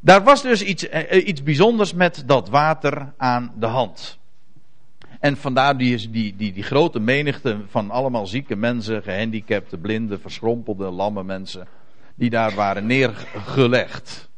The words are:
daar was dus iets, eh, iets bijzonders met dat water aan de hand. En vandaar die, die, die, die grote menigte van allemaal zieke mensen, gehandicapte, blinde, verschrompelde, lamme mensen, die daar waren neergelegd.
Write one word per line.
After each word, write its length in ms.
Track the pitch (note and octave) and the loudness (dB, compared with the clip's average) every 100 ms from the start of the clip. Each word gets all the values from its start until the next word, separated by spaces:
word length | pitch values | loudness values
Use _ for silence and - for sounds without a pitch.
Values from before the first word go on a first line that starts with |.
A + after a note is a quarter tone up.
daar 220 | - G3 | 10 8
was 200 | G#3 C#4 | 10 6
dus 200 | C4 A3 | 6 2
iets, 260 | G3 F#3 - | 2 -4 -4
eh, 380 | D#3 D#3 F#3 F#3+ | -4 2 2 2
iets 160 | D3+ | -2
bijzonders 500 | C#3 C#3+ G#3+ A#3 G3+ | 0 4 6 4 0
met 300 | F3 F3 E3 C3 | 2 2 2 2
dat 220 | C3+ F#2+ | 2 4
water 640 | C3 D#3 D#3 C#3+ C#3+ C3+ - | 4 4 2 0 -2 -8 -2
aan 360 | B2+ B2 A#2+ A2 | 0 0 -2 -4
de 100 | A2 | -2
hand. 520 | B2 A2 D#2+ - - - - - - - - - - - - | 0 -2 -4 -14 -14 -14 -14 -14 -14 -14 -14 -14 -14 -14 -2
En 160 | D3 C3+ | -2 0
vandaar 400 | C#3+ B2+ C3+ C#3 | -2 2 4 4
die, 340 | B2 A#2+ G#2+ | 2 2 -2
die, 260 | A2+ G#2+ G2 | -2 -4 -2
die, 160 | G#2 | -4
die 100 | F#2+ | -4
grote 380 | G#2 C#3 E3 B2 | 0 4 4 2
menigte 600 | G#2+ C3+ D3 - A#2+ G#2 G2+ | 0 2 0 -2 -2 -4 -2
van 220 | A#2+ G2+ | -4 -2
allemaal 360 | A#2+ C3+ A#2+ G2 | -2 -2 -2 -4
zieke 300 | B2 C#3+ G2+ | -6 -4 -2
mensen, 460 | A#2 A#2+ G#2+ A2 | -2 -2 -4 -4
gehandicapte, 760 | G2+ F#2 A2+ A2 G2+ G#2 - F2+ | -4 -4 -2 -4 -2 -2 -2 -8
blinde, 400 | F#2+ A2 A2+ G2 | -4 -2 -2 -6
verschrompelde, 720 | F#2+ - A2+ A#2+ A2 G2 G2 | -8 -4 -2 -2 -4 -6 -6
lamme 320 | F2+ G2+ G#2 | -2 -4 -2
mensen, 420 | F#2+ F#2+ F#2+ F#2+ F2+ - - - - | -6 -8 -10 -12 -14 -16 -16 -16 -16
die 160 | - B2 | -2 0
daar 240 | A2+ A2 | 2 0
waren 320 | G2+ G2+ G2 G#2+ | 2 0 0 0
neergelegd. 1400 | C3 B2+ G2 - G#2+ G2 C3+ B2 B2 G2 - - - - | 2 2 0 -10 -10 -4 2 4 4 0 -6 -12 -12 -14